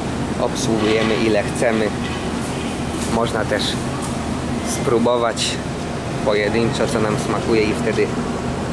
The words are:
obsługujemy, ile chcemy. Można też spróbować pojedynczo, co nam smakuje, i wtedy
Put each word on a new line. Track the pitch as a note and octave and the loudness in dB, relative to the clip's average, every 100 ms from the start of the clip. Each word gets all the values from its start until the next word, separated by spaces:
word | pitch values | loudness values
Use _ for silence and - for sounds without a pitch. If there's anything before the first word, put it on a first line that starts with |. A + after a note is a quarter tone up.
| - - - - | -4 -4 -2 -2
obsługujemy, | B2 - C3 A2 G#2 A2 A2 G#2+ | -2 0 0 2 2 2 2 2
ile | A2+ G#2 | 2 2
chcemy. | - - B2 A2 G#2+ - - - - - - - - - - - - A2+ | 2 0 2 2 0 0 -2 -4 -4 -4 -4 -4 -4 -4 -4 -2 0 0
Można | A#2 A2 G#2 | 0 0 0
też | G#2 - - - - - - - - - - - - | 0 0 -2 -2 -4 -4 -4 -2 -2 -2 -2 -2 -2
spróbować | - A#2 A#2+ B2 A#2 G#2+ - - - - - - - - G#2+ | 2 4 4 4 2 0 -2 -2 -4 -6 -6 -6 -4 -2 2
pojedynczo, | G#2 G#2 A2 A#2 - A2 | 2 2 2 2 2 0
co | A2+ | 2
nam | G#2+ G#2 - | 2 0 0
smakuje, | G#2 B2 A2+ | -2 2 4
i | G#2+ | 4
wtedy | G2 A2+ G#2 G2+ - - - - - - | 2 0 2 0 0 -2 -4 -4 -4 -4